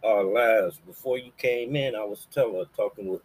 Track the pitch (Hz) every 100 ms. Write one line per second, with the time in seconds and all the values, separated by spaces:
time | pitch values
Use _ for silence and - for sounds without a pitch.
0 | 110 104 95 110 120 110 92 - 90 87
1 | 131 127 123 _ 127 120 120 143 135 110
2 | 107 104 - - 120 95 87 - 104 -
3 | 98 92